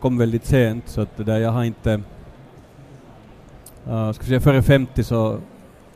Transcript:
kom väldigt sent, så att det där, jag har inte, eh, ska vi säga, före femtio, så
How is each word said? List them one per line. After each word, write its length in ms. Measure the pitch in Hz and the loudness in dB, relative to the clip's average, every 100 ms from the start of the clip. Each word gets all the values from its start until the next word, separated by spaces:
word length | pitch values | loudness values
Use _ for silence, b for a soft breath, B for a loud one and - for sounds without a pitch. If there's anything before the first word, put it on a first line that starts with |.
kom 180 | 131 123 | -4 0
väldigt 280 | 117 117 - | 0 -2 0
sent, 420 | 135 117 113 - | 2 2 -2 -8
så 120 | - | -8
att 160 | 104 - | -8 -6
det 80 | |
där, 140 | 107 110 | -4 -2
jag 120 | 113 | -2
har 140 | 117 | -2
inte, 280 | 117 107 117 107 98 - - - - - - - - - - - - - - - - - 127 | -4 -4 -4 -4 -6 -20 -20 -20 -20 -20 -20 -20 -20 -20 -20 -20 -20 -20 -20 -20 -20 -18 -10
eh, 240 | 113 110 | -6 -4
ska 100 | 107 | -6
vi 60 | - | -2
säga, 120 | 131 | 2
före 220 | 143 135 | 4 4
femtio, 420 | 127 139 127 - | 6 4 4 -4
så 340 | 107 117 110 107 - - - - - | -2 0 -2 -4 -12 -20 -20 -20 -20